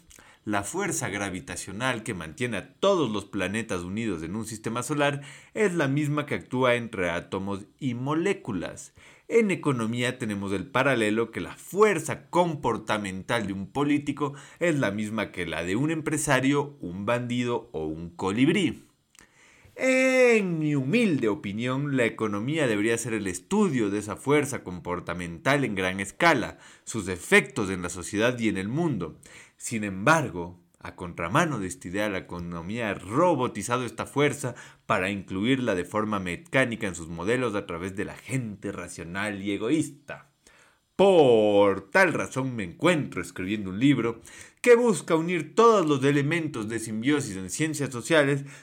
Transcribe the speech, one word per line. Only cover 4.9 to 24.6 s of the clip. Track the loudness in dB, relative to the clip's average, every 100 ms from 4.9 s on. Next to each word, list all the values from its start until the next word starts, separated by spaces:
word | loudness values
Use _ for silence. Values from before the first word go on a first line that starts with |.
| 0 0 0 -6 -18 -10
es | -2 0
la | 2 0
misma | 0 0 -2 -2
que |
actúa | -6 -4 0 2
entre | 2 0 -2 -2
átomos | -2 -4 -6 -4 -8 -10 _
y | -6
moléculas. | -4 -2 0 0 -2 -4 -6 -6 -10 -18 _ -20 -20 0
En | 2 4
economía | 2 0 0 0 0 -2 -2
tenemos | -4 -4 -2
el | -4 -2
paralelo | 2 2 4 2 2 -2
que | -4
la | -8 -10
fuerza | -6 4 4 4 -2 -8 -2
comportamental | 2 2 0 -2 -2 0 -2 -2 -6 -2 -2 -2
de |
un | -6 -6
político | -2 0 0 -2 -4 -6 -8 -18 -4
es | 0 2
la | 0
misma | -2 -4 -4 -4
que | -4 -4
la | -4
de | -2 0
un | 0
empresario, | -2 -2 -2 2 2 4 2 -2 -8
un | -10 -6 -2
bandido | -2 0 -2 -2 -2 -6
o | -6 -6
un | -6 -10
colibrí. | -6 -2 2 4 4 0 -4 -12 _ _ _ _ _ _ _ -20 -4
En | 0 2 4 6 6 6 4 0
mi | 2 2
humilde | 2 4 4 4 2
opinión, | 0 -2 -4 -2 -2 0 2
la |
economía | 2 0 -2 -2 -2 0 0
debería | 2 2 0
ser | -2
el | -4 -4
estudio | -6 -2 2 2 2 0
de | 0
esa | -4
fuerza | -6 0 2 2 -4